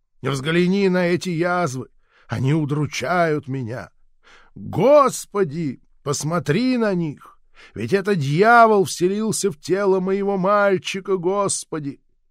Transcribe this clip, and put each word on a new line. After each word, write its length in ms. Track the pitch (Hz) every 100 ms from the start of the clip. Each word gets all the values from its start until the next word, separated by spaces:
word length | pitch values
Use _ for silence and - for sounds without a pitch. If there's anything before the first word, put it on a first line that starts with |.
| _ _
Взгляни 680 | 131 139 135 165 180 196 196
на 180 | 180 175
эти 220 | 175 185
язвы! 600 | 170 175 180 175 131 120 _ _ _ -
Они 260 | 110 123
удручают 920 | 156 151 147 151 - 131 180 170 151 123
меня! 440 | 135 120 123 87 _ _ _ _ - - -
Господи, 1300 | 101 101 208 294 269 - - 202 190 143 160 120 _ _
посмотри 760 | - 143 143 170 131 151 254 254
на 160 | 226
них! 460 | 185 165 139 - - _ - - -
Ведь 180 | 113
это 220 | 180 190 202
дьявол 680 | 139 151 208 240 226 214 175
вселился 680 | - 180 202 220 196 202
в 80 | 151
тело 400 | - 180 202 190
моего 380 | 185 196 196 196
мальчика, 800 | 180 208 202 190 - 196 185 190
Господи! 840 | 170 196 196 - - 165 143 131 _ _ _